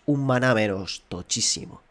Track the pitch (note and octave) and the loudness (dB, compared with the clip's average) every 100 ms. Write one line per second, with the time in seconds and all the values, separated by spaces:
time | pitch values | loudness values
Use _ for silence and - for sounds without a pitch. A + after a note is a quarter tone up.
0 | - C#3+ C3+ B2+ B2+ A2 G#2+ G2 F#2 - | -2 0 2 4 4 4 2 0 -6 -12
1 | - F2+ - A#2 - - F2+ - _ | -10 -10 -6 -2 -2 -4 -8 -18 _